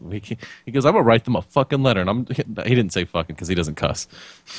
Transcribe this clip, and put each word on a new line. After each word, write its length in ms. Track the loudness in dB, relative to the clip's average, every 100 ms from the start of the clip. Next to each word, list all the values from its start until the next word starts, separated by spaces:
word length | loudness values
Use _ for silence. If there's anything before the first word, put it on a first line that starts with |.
| -10 -12 -10
he, 80 | -12 -14 -18 -6
he 60 |
goes, 120 | 2
"I'm 80 | 4
gonna 120 | 6
write 200 | 6 4
them 120 | 4 -2
a 40 |
fucking 420 | -2 -2 0 2
letter." 200 | 2 2
And 80 | 0
I'm, 160 | -2 -4
he 480 | -6 -6 -6 0
didn't 180 | 2 2
say 140 | -2 -2
fucking 280 | -2 -4
'cause 140 | -6 -4
he 60 |
doesn't 220 | -2 -2 -2
cuss. 320 | -4 -4 -10 -18 -20 -20 -20